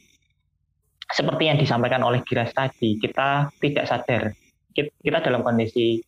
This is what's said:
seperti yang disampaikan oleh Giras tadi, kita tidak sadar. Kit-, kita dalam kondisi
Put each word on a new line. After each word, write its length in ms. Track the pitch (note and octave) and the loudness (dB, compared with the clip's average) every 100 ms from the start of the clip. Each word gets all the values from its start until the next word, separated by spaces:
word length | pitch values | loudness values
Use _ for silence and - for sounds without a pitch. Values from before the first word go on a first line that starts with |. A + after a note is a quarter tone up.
| _ _ _ _ _ _ _ _ _ - - | _ _ _ _ _ _ _ _ _ -18 -8
seperti 360 | - D3 C#3+ | -4 -2 0
yang 120 | D#3+ C#3+ | 2 2
disampaikan 460 | - A#2+ B2 C3 | 2 2 2 2
oleh 180 | A#2+ B2 | 2 0
Giras 280 | - B2+ A#2 | 0 -2 -2
tadi, 460 | - C3+ - A2+ G#2+ | -2 -4 0 0 0
kita 520 | - - C3+ C#3 C#3+ - | -2 0 0 2 0 -2
tidak 300 | D3 C#3+ - | -2 0 -2
sadar. 360 | A#2+ B2 A#2 G#2+ - _ _ _ | -2 0 -2 -2 -6 _ _ _
Kit-, 220 | - D3 - | -4 -4 -4
kita 220 | D#3+ D#3+ | -2 0
dalam 200 | D#3+ B2 | 0 0
kondisi 580 | A#2+ A#2 A2 B2 A#2 A2+ | 2 2 0 2 2 0